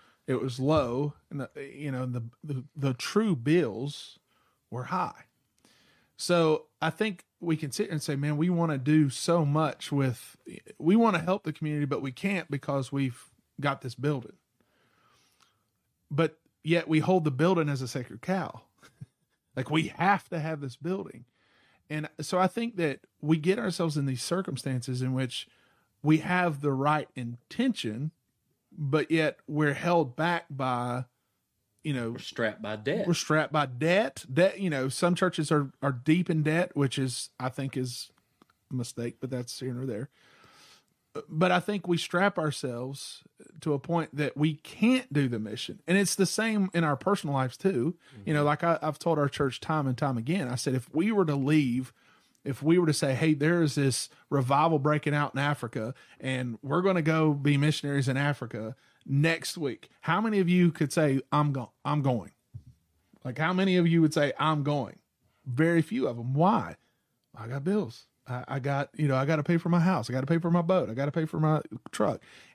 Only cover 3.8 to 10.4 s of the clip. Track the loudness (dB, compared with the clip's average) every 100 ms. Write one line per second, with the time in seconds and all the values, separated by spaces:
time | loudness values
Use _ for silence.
3.8 | -8 -10 -16 -20 _ _ _ _ _ -10
4.8 | -6 -4 -4 -8 -20 _ _ _ _ _
5.8 | _ _ _ -8 2 4 4 2 -2 _
6.8 | -4 -2 -4 -4 _ _ -2 -2 -2 -4
7.8 | -4 -4 -4 -2 -2 0 2 2 0 0
8.8 | 4 4 4 0 2 2 4 2 0 -2
9.8 | -4 0 0 -2 -10 -20